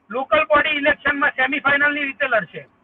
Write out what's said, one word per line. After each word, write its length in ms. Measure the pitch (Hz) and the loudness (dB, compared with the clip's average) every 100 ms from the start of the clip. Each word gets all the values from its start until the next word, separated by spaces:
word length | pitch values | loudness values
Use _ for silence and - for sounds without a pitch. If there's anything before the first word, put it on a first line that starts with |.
| - | -10
લોકલ 340 | 233 - 311 | -8 0 0
બોડી 260 | 311 294 311 | 4 2 2
ઇલેક્શનમાં 600 | 294 294 285 277 285 285 | 0 0 0 -2 0 -2
સેમીફાઇનલની 720 | - 262 285 277 285 294 294 | -2 -4 -2 0 2 0 0
રીતે 220 | 277 269 269 | -6 -4 -2
લડશે 420 | 226 - 165 - _ | -2 -4 -16 -20 _